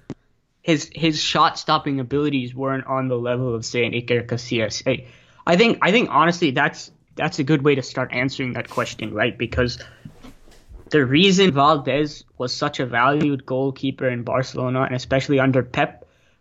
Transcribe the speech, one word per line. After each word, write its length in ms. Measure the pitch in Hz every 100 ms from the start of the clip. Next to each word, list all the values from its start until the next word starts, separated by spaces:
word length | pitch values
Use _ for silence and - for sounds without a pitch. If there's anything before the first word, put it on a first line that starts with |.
| - - _ _ _ _
his, 300 | - 151 -
his 260 | - 160 156
shot-stopping 800 | - 156 156 - - 156 151 139
abilities 540 | 123 143 147 139 123
weren't 320 | 127 135 135 131
on 220 | 131 131
the 100 | 123
level 380 | 120 123 127 113
of, 100 | 110
say, 200 | 123 117
an 80 |
Iker 340 | 120 123 120 117
Casillas. 560 | 120 - 117 107 - -
I, 220 | - - - _ _ -
I 100 | 175
think, 220 | 233 -
I 100 | 160
think 180 | 220 185
honestly, 400 | 135 165 170 160
that's, 400 | 131 151 - - _ _ -
that's 240 | 151 -
a 40 |
good 200 | 139 156
way 100 | 143
to 80 | 139
start 280 | - - 127
answering 420 | 123 135 - 127
that 160 | 117 -
question, 420 | - 117 - 110
right? 240 | 104 120 -
Because 440 | 117 123 123 - - - - - - - - - - - -
the 120 | 151
reason 480 | 123 143 196 190 190
Valdez 760 | 139 143 156 131 135 151 - - -
was 160 | 127
such 260 | - 147 -
a 60 | 127
valued 580 | 117 127 147 143 135
goalkeeper 640 | - 131 135 131 135 131 131
in 140 | 120
Barcelona, 600 | 117 123 131 - 127 131
and 120 | 135
especially 460 | 127 - 135 - 139
under 240 | 135 127
Pep, 420 | 123 - 151 - - _ _ _